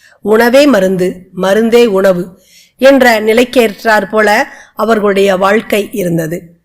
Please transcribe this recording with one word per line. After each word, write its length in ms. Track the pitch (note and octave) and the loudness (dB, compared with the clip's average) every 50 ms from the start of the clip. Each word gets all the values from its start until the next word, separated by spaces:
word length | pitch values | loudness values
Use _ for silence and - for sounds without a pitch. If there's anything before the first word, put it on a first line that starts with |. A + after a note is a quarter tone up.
| _ _ _ _ | _ _ _ _
"உணவே 440 | _ G3+ G#3+ A3 A#3 A#3+ A#3 C#4 D4 | _ -2 0 2 2 2 4 4 4
மருந்து, 640 | D4 B3 G3 F#3 F#3+ F#3+ F3+ F3+ F#3 F3+ - - _ - | 4 2 2 0 0 -2 -2 -4 -4 -6 -10 -18 _ -10
மருந்தே 500 | F#3 F#3 F#3+ G3+ G#3+ A3+ A3+ A3+ A#3+ A#3+ | -6 -2 -2 0 0 0 2 2 2 2
உணவு" 540 | A3+ F#3+ F#3+ F#3+ G3 F#3 F3 F3+ - - _ _ _ _ - _ _ _ | 2 0 0 0 0 0 0 -4 -10 -14 _ _ _ _ -20 _ _ _
என்ற 440 | _ B3 C4+ C#4 C4+ B3 B3 A3+ G#3+ | _ 2 4 4 4 4 2 2 0
நிலைக்கேற்றாற் 880 | G#3+ A3 A3 A#3 B3 A#3+ - C4+ A3+ G#3+ G3 - - A3+ G#3+ G#3+ G3 F#3+ | 0 0 0 0 0 0 0 0 0 0 -4 -4 -2 0 0 0 -2 -2
போல 380 | G#3+ G#3+ G#3+ G#3 G#3 A#3 D4 - - - - _ _ | -2 -2 0 0 0 0 -2 -4 -10 -20 -20 _ _
அவர்களுடைய 600 | - G#3+ G#3+ A3+ G#3+ G3 G#3 G3 G3 G3 G3 F#3+ | -6 -2 -2 -2 0 0 0 0 0 0 0 0
வாழ்க்கை 520 | F#3 G3 F#3+ G3+ A3+ A3 - A3+ G#3 G#3 - | 0 0 0 0 -2 -2 -2 -4 -4 -4 -6
இருந்தது. 600 | - G#3 F#3 F3 E3+ E3 E3 D#3 E3+ F3 E3+ - _ _ | -6 -6 -4 -2 -2 -4 -4 -6 -8 -10 -12 -18 _ _